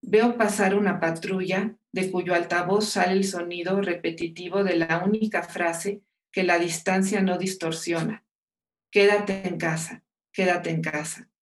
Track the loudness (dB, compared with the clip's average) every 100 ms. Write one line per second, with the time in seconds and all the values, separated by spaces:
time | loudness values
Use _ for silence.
0 | 4 4 4 2 0 2 2 4 2 0
1 | -2 -2 -4 -2 -2 -2 -2 -8 _ -4
2 | -2 -2 0 0 2 -2 2 0 0 0
3 | 2 2 0 -2 -6 -6 -2 0 0 -2
4 | -4 -4 -8 -8 -4 0 2 2 2 0
5 | 2 0 0 -2 -4 -2 -2 0 -6 -6
6 | _ _ _ 0 2 4 2 -2 0 2
7 | 2 2 2 0 -2 -4 -6 -6 -2 -2
8 | -2 -6 _ _ _ _ _ _ _ 4
9 | 6 4 0 -4 -4 -2 -2 -2 -4 -12
10 | _ _ _ -2 0 0 0 -2 -2 -4
11 | -8 -12 -16 _